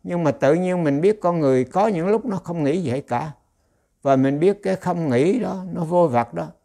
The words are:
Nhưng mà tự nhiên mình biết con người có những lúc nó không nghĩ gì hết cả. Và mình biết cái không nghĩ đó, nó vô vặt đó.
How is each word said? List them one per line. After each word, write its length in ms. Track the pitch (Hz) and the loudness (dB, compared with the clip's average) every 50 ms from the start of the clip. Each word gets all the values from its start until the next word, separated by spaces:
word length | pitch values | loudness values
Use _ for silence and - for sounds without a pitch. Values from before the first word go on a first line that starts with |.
Nhưng 220 | - 180 175 175 170 | -6 -4 -4 0 0
mà 60 | 143 | 0
tự 240 | 135 - 139 135 156 | 0 2 2 2 4
nhiên 300 | 175 180 185 180 180 165 | 2 2 0 -2 0 0
mình 160 | 143 139 143 | 0 0 2
biết 200 | 170 202 214 208 | 2 2 0 2
con 200 | - 175 175 165 | -2 -2 0 2
người 240 | 151 135 131 127 127 | 2 2 2 2 0
có 220 | 127 - 185 202 | 0 0 0 0
những 200 | 226 208 160 165 | 0 0 -2 0
lúc 200 | 190 214 220 254 | 0 0 0 0
nó 100 | 254 196 | -4 -6
không 280 | 175 - - 170 170 147 | -6 -6 -6 -4 -2 -2
nghĩ 180 | 139 151 190 | 0 0 -2
gì 80 | 175 127 | -2 -4
hết 120 | 120 139 147 - | -4 -6 -4 -4
cả. 220 | 156 123 151 160 - _ _ _ _ _ _ _ _ _ _ _ _ _ | -6 -6 -6 -8 -12 _ _ _ _ _ _ _ _ _ _ _ _ _
Và 140 | - 139 135 | 2 2 4
mình 240 | 131 131 135 143 147 | 4 4 2 0 2
biết 200 | 165 196 202 196 | 2 2 0 0
cái 140 | - 190 190 | -2 -4 -4
không 320 | 180 - 180 175 175 165 147 | -2 -2 -4 -2 -2 -2 0
nghĩ 320 | 120 123 143 180 220 254 | 2 2 2 2 2 0
đó, 240 | 202 185 190 190 185 180 | -2 -4 -6 -8 -8 -8
nó 120 | 170 175 170 | -6 -6 -4
vô 240 | 156 175 175 170 156 | 0 2 2 2 2
vặt 260 | 120 117 117 - 165 | 2 0 -2 -2 -6
đó. 120 | 165 160 156 - _ | -10 -10 -10 -14 _